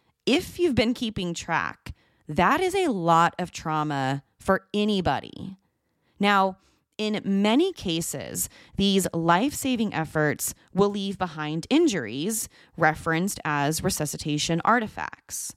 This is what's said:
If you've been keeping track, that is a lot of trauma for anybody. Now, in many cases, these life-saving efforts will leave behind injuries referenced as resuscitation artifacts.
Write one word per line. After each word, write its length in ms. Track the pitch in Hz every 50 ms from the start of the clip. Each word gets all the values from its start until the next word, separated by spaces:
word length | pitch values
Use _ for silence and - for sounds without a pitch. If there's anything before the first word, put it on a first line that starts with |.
| _ _ _ _ _
If 320 | - 247 339 359 - - -
you've 160 | 349 339 247
been 200 | 214 220 226 247
keeping 400 | - 254 220 208 - 185 175 170
track, 580 | - - - 165 147 85 65 - - - - - - _ _ _ _ _ -
that 320 | 151 156 175 190 262 320
is 140 | 370 370 339
a 160 | 403 370 320
lot 440 | 226 190 165 170 165 165 165 170 - -
of 120 | 185 170
trauma 720 | - - - 165 156 156 151 151 147 139 135 131 139 139 - _ _ _
for 280 | - - 190 185 - _ -
anybody. 840 | 208 208 214 208 190 170 151 135 110 - - - - - 190 190 - _ _ _ _ _ _ _ _ _ _ _ -
Now, 400 | 202 202 202 196 190 190 190 - _ _ _ _ _ _ _
in 240 | - 214 214 214 196 -
many 480 | 190 196 196 202 208 226 277 349 392 349
cases, 800 | - - 190 165 165 160 - - 139 90 62 - 180 - - - - - - -
these 300 | - 196 202 190 190 180 - -
life-saving 800 | 165 165 170 170 180 233 294 - - - 269 254 220 226 196 -
efforts 600 | 160 160 - - 160 151 147 123 - - - - - _ _ -
will 160 | 175 202 202
leave 260 | 202 208 196 196 202
behind 500 | - 185 175 151 160 151 151 156 165 - -
injuries 800 | 254 302 349 311 202 165 120 101 113 135 156 214 226 214 - - _ - - _ _
referenced 640 | - 165 156 156 - - 165 160 165 180 202 - - -
as 400 | 156 147 143 143 143 160 160 180
resuscitation 800 | 185 185 - 151 147 - - - 151 147 147 - - 165 170 -
artifacts. 880 | - 220 247 220 202 - - 78 - - - _ - - - - - -